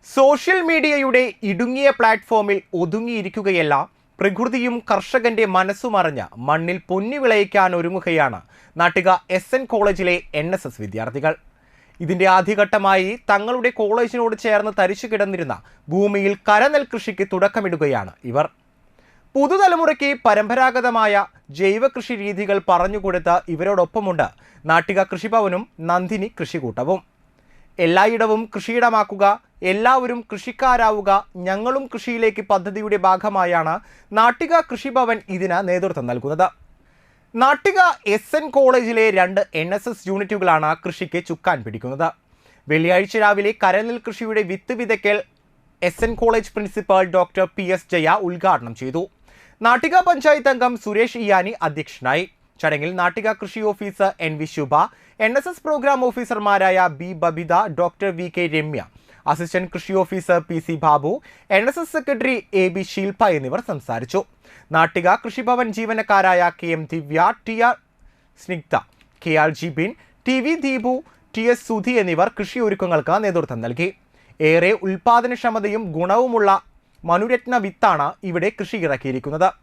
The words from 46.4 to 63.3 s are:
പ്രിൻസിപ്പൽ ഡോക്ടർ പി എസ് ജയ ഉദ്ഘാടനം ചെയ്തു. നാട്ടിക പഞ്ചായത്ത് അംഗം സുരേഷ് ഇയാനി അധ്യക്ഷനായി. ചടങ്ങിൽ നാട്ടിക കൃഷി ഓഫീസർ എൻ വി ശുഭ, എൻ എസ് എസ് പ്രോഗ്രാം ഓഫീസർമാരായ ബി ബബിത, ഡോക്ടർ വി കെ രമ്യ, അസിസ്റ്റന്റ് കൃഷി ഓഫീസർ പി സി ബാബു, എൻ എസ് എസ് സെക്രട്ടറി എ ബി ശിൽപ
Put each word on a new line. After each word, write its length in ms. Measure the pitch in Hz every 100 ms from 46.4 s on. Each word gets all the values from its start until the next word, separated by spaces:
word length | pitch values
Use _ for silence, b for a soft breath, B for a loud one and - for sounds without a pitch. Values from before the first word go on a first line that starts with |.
| 214 -
പ്രിൻസിപ്പൽ 480 | 202 214 208 190 185 180
ഡോക്ടർ 300 | 175 - 185 -
പി 100 | 180 185
എസ് 120 | -
ജയ 240 | 180 156 196 180
ഉദ്ഘാടനം 460 | 175 185 151 117 113
ചെയ്തു. 220 | 131 156 190 _ b b b b 226
നാട്ടിക 280 | 247 320 359 359
പഞ്ചായത്ത് 440 | 339 302 294 262
അംഗം 220 | 262 247 233
സുരേഷ് 380 | 220 208 233 240 208
ഇയാനി 280 | 190 185 233 165
അധ്യക്ഷനായി. 580 | 147 147 - 127 147 185 _ _ _
ചടങ്ങിൽ 280 | 160 151 156 180
നാട്ടിക 260 | 175 180 214 208
കൃഷി 200 | 202 226 214
ഓഫീസർ 400 | 202 202 196 196 - 165
എൻ 80 | 156
വി 80 | 156
ശുഭ, 200 | - 139 147 196 b b b 220
എൻ 80 | 262
എസ് 100 | 359
എസ് 100 | 339 311
പ്രോഗ്രാം 340 | 302 269 269 254
ഓഫീസർമാരായ 800 | 247 233 226 208 202 190 185 180 139
ബി 100 | 175 170
ബബിത, 320 | 170 160 165 170 214 151
ഡോക്ടർ 300 | 175 _ 196 170
വി 100 | 175 180
കെ 80 | 175
രമ്യ, 280 | 156 151 135 85 b b b -
അസിസ്റ്റന്റ് 400 | 156 170 185 180
കൃഷി 200 | 180 - 190
ഓഫീസർ 380 | 180 190 170 170 160
പി 80 | 165 -
സി 100 | 160
ബാബു, 280 | 156 147 147 262 b b b 196
എൻ 60 | 233
എസ് 100 | 311
എസ് 100 | 330 320
സെക്രട്ടറി 400 | - 240 262 247 - 196
എ 20 | 185 175
ബി 80 | 185
ശിൽപ 380 | - 196 196 214